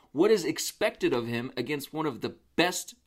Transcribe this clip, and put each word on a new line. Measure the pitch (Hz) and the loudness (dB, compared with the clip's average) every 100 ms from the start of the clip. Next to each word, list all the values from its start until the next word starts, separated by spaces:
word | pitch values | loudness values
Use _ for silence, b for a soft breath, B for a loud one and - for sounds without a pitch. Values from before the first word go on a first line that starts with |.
| b | b
what | 139 208 | 2 4
is | 214 | 6
expected | - - - - 208 - 175 | 2 -4 -6 -2 -4 0 0
of | 123 117 | 0 0
him | 120 127 - | -4 -4 -6
against | 123 147 139 | -4 -4 -6
one | 156 156 | -4 -4
of | 113 | -4
the | 117 - _ - | -8 -10 _ 0
best | 175 175 - - | 0 0 -10 -18